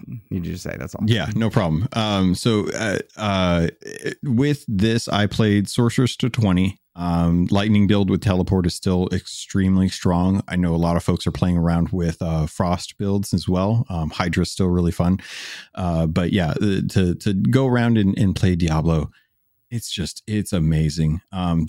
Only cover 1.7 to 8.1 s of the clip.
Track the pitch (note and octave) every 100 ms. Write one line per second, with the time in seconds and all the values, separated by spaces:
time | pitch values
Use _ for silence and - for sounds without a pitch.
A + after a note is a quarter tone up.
1.7 | D#2 A2 A2+ G#2+ G2 F#2 F2+ A#2+ G#2+ F#2
2.7 | - G#2+ - - - G#2 F#2+ F2+ E2+ E2+
3.7 | - - - - - C#3+ A#2 D3 C#3+ -
4.7 | G2 A2+ A2+ - G2+ G#2 - G#2+ G#2 F#2+
5.7 | - A#2 - B2 - B2+ A#2 G2+ F2+ F#2+
6.7 | - _ F2 F2 E2+ E2+ F2 F2+ G2+ G#2
7.7 | G#2 G2 G#2 F#2+